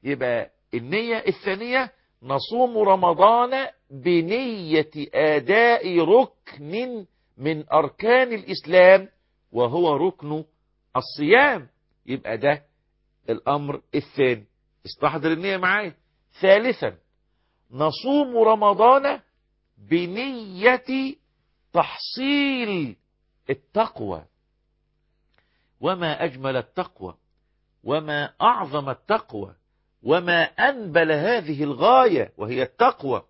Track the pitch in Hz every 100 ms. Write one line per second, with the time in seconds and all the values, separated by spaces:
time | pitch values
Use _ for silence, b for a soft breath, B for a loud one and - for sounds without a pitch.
0 | 127 139 123 117 - _ _ 120 120 196
1 | 233 226 208 - 208 196 240 254 254 _
2 | _ _ 123 135 - 233 247 226 202 190
3 | 180 165 196 233 247 262 269 - _ 135
4 | 139 175 165 226 262 214 165 156 151 151
5 | 147 - 151 151 127 208 233 233 185 175
6 | 160 226 269 _ - - 147 196 254 233
7 | 185 _ _ _ 139 156 151 151 143 _
8 | 214 247 254 220 185 190 - 180 180 190
9 | 190 _ _ _ _ 113 120 151 170 143
10 | 180 - 147 151 156 _ _ _ _ 127
11 | - - 147 226 285 226 123 _ _ _
12 | - 131 - 110 135 147 _ _ _ _
13 | _ _ - 113 - 147 143 139 _ 147
14 | - - 131 117 107 _ _ _ - -
15 | 143 151 151 160 190 190 185 202 202 -
16 | _ _ _ _ 190 202 240 226 117 92
17 | _ _ _ _ _ _ _ 123 151 -
18 | 247 285 277 233 220 220 208 202 226 269
19 | 277 285 _ _ _ _ _ _ 101 165
20 | 175 196 269 254 214 185 220 247 254 262
21 | 269 285 _ _ _ _ _ 175 151 -
22 | - - 269 285 277 262 226 190 135 95
23 | _ _ _ _ - 139 _ 208 220 -
24 | 107 85 78 _ _ _ _ _ _ _
25 | _ _ _ _ _ _ _ _ 135 185
26 | 165 147 160 131 135 127 117 - 180 _
27 | 92 - _ _ _ _ _ _ 104 147
28 | 156 147 147 _ 214 240 165 147 139 127
29 | - 214 - 107 92 - _ _ _ _
30 | 104 165 175 170 160 - 247 269 202 151
31 | 160 151 180 240 156 143 147 127 185 262
32 | 254 156 98 - 107 123 131 _ 247 -
33 | 139 113